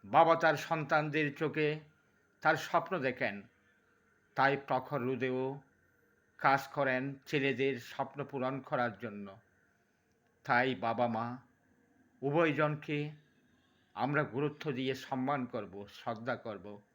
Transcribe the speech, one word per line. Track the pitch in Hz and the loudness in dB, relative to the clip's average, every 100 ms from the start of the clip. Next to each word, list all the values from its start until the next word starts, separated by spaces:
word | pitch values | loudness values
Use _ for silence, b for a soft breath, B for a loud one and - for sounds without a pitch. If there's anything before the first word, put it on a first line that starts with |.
বাবা | 101 131 165 165 | 4 6 8 6
তার | 170 147 - | 6 2 0
সন্তানদের | 160 151 160 151 151 147 - | -4 2 0 2 0 -2 -2
চোখে | 156 156 151 156 - _ _ _ _ _ | -4 0 0 -2 -10 _ _ _ _ _
তার | 156 156 - | 2 2 2
স্বপ্ন | 170 - 185 131 | 0 0 -2 -2
দেখেন, | 123 120 101 101 _ _ _ _ _ _ _ _ - | -2 -4 -4 -14 _ _ _ _ _ _ _ _ 2
তাই | 135 143 - | 4 4 0
প্রখর | 131 - 143 123 | -2 -2 -4 -2
রোদেও | 131 131 127 131 143 _ _ _ _ _ _ _ - | -2 -2 -2 -4 -6 _ _ _ _ _ _ _ 0
কাজ | 143 139 - - | 2 2 0 0
করেন | 135 127 139 139 - | 2 2 -2 -8 -2
ছেলেদের | 151 135 123 135 123 - | 2 2 2 0 0 -8
স্বপ্ন | - 127 147 139 | -6 -6 -6 -8
পূরণ | 139 127 139 131 | -4 -4 -4 -4
করার | 143 120 95 | 0 0 -2
জন্য। | 117 104 101 95 _ _ _ _ _ _ _ _ _ _ - | -10 -8 -12 -16 _ _ _ _ _ _ _ _ _ _ 2
তাই | 123 131 127 117 | 2 4 0 -2
বাবা | 113 120 | 2 0
মা | 113 117 127 _ _ _ _ _ _ _ _ | 0 -4 -8 _ _ _ _ _ _ _ _
উভয়জনকে | 135 147 165 147 151 151 151 147 147 151 _ _ _ _ _ _ _ - | 0 4 4 4 2 0 -4 -4 -4 -8 _ _ _ _ _ _ _ -4
আমরা | 123 147 127 | 0 2 0
গুরুত্ব | 113 147 147 156 | 0 -2 -2 -6
দিয়ে | 127 131 131 - | -2 -2 -4 -4
সম্মান | 135 131 143 123 | -4 0 -2 -2
করব, | 120 101 98 101 - | -6 -8 -12 -14 -10
শ্রদ্ধা | - 110 117 117 | -8 -6 -6 -6
করব। | 117 101 95 101 _ | -6 -10 -12 -16 _